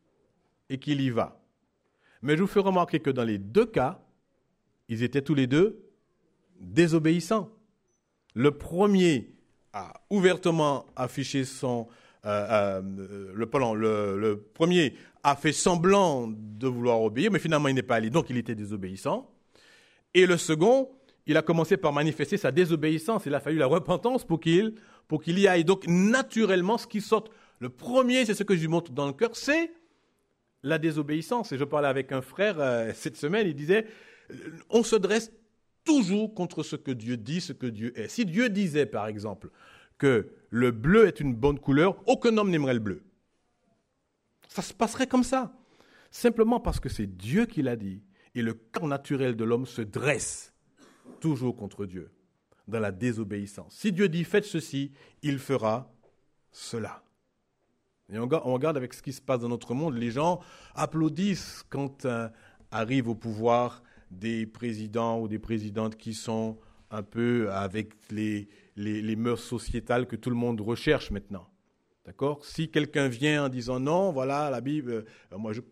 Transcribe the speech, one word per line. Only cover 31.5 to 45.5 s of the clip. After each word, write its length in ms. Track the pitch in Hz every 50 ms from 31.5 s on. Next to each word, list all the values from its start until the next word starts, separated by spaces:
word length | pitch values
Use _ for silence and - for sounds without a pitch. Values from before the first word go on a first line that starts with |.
Et 60 | 139 127
je 60 | 143
parlais 240 | 139 156 147 143 139
avec 220 | 131 139 131 -
un 100 | 139 131
frère, 380 | 127 - - - 202 214 185 151
euh, 320 | 139 131 120 117 113 110 104
cette 220 | - - 156 -
semaine, 300 | - - 147 190 226 214
il 80 | 175 143
disait, 320 | 139 147 156 190 220 220 220 - - - - - _ _ -
euh, 260 | - - - 160 160 - - _
on 120 | - 233
se 140 | 220 - 226
dresse 340 | 214 180 185 214 233 226 - - _ _ _ _ _ _ _ _ _ _
toujours 480 | 330 311 277 208 170 196 208 220 214
contre 300 | 220 - 180 170 - 165
ce 140 | 151 - 156
que 140 | 139 - 139
Dieu 280 | 131 117 110 120 127 117
dit, 240 | 104 123 160 180
ce 100 | 170 -
que 140 | 135 - 139
Dieu 260 | 123 110 101 113 117 - 117
est. 100 | 104 -
Si 160 | - 240 240
Dieu 240 | 175 156 220 254 240
disait, 380 | 190 202 202 165 143 151 135
par 200 | - - 110 104
exemple, 440 | 110 107 104 101 110 98 - - - - _ - - - - - _ _ -
que 320 | 143 139 123 107 - - - - _ _
le 220 | 107 117 123 123
bleu 360 | 120 110 110 156 196 226 220
est 140 | 180 - -
une 140 | 147 135 120
bonne 240 | 110 127 143 143 -
couleur, 440 | - 170 165 147 175 196 - - -
aucun 320 | 233 262 - - 247 220 214
homme 100 | 208 190
n'aimerait 240 | 175 151 143 131
le 80 | 127 117
bleu. 220 | 107 101 85 - - _ _ _ _ _ _ _ _ _ _ _ _ _ _ _ _ _ _ _ _ _ _ _ _ _ _ _ _ _
Ça 140 | - -
se 100 | - -
passerait 340 | - - 233 214 - - 262
comme 180 | 254 - 254 240
ça. 300 | - 262 262 247 -